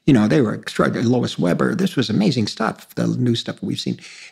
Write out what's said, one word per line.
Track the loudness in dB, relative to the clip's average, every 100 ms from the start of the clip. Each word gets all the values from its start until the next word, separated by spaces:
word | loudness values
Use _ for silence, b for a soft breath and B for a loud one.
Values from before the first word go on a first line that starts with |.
| 4
you |
know, | 4 6
they | 4
were | 2
extraordinary. | -2 -6 -2 0 0
Lois | 0 0 0 -2
Weber. | 0 2 0
This | 0 -2
was | -2 0
amazing | 2 2 2 -2
stuff, | -2 -4 -4 -10
the | -4 -2
new | 0 0
stuff | 0 -4 -8
we've | -6 -6
seen. | -6 -8 B B B